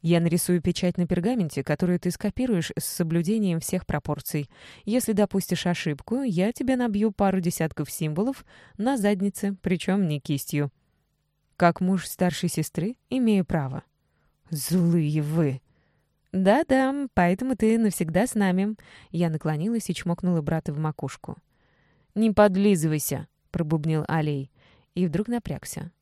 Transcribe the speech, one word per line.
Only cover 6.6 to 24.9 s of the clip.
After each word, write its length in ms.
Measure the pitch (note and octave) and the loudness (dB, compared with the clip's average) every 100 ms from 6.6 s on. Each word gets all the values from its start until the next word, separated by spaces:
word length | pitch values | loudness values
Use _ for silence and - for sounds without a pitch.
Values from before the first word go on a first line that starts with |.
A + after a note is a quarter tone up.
| B3+ C4 | -2 0
набью 340 | A#3+ G3+ G#3+ | 0 0 0
пару 300 | G3 G3+ F#3 | 2 2 2
десятков 500 | E3+ - E3 - D3+ | 0 -2 -4 -2 -8
символов 540 | - D#3 D#3 A#3 C4+ - - - - | -4 -4 -2 -2 -4 -12 -20 -20 -4
на 180 | A3+ C4+ | -2 2
заднице, 600 | G3+ G3+ G3 - G3 F#3+ | 2 2 -2 -2 -6 -4
причем 440 | - F3 - F#3 F3+ | -2 -2 0 0 0
не 140 | D3 | -2
кистью. 500 | - C#3 - D3 C#3+ _ _ _ _ _ _ _ _ _ | -2 -4 -2 -2 -2 _ _ _ _ _ _ _ _ _
Как 240 | F3 E3+ | 2 4
муж 260 | F#3 F#3 - | 0 0 -2
старшей 420 | - F3+ - F3 | -2 -2 0 -4
сестры 460 | - D#3 - F3+ B3+ _ | -2 -4 -4 -4 -6 _
имею 360 | B3+ A#3 G#3 | 0 2 2
право». 380 | E3 E3 C3+ A#2+ - _ _ _ _ _ _ | 2 -2 -2 -8 -12 _ _ _ _ _ _
«Злые 720 | D#3 - F3+ E3+ E3+ D3+ D3+ | -8 0 2 4 4 2 0
вы!» 400 | D3 D#3+ D3+ C3 _ _ _ _ _ _ _ | 0 0 0 -2 _ _ _ _ _ _ _
«Да-да, 760 | F#3 F#3+ A#3+ E4 C4 C4 C#4 C#4 | 0 4 4 4 2 2 0 -4
поэтому 420 | - F3 F#3+ B3+ B3+ | 2 2 2 -2 0
ты 220 | A3 A3+ | 2 4
навсегда 480 | A3 - D#3+ D#3+ A#3+ | 2 0 0 0 0
с 80 | |
нами». 420 | A3 G3 F3+ G3 G#3+ - - - | 2 2 2 0 -4 -14 -20 -8
Я 200 | E3 E3+ | -2 0
наклонилась 580 | D#3 D#3 D#3 F#3 A#3 - | 0 -2 -2 -2 -2 -4
и 60 | |
чмокнула 480 | F3 - E3+ F3+ E3+ | -4 -2 -2 0 0
брата 300 | D3 D#3+ - | 0 -2 -2
в 60 | D3 | -4
макушку. 600 | D#3 D3 E3+ - - - _ _ _ _ _ _ _ | -4 -4 -10 -10 -14 -16 _ _ _ _ _ _ _
«Не 160 | - A3 | 0 2
подлизывайся», 960 | G#3 G#3 F#3+ G#3 F#3+ D#3+ D3+ - C#3 D3+ _ _ | 6 6 6 4 4 2 0 -2 -6 -8 _ _
пробубнил 540 | E3 D#3 D#3+ D#3 D#3 D3+ | -6 -2 0 0 -2 0
Алей 460 | D#3+ D3+ C#3+ C3+ _ _ _ _ | -2 0 -2 -6 _ _ _ _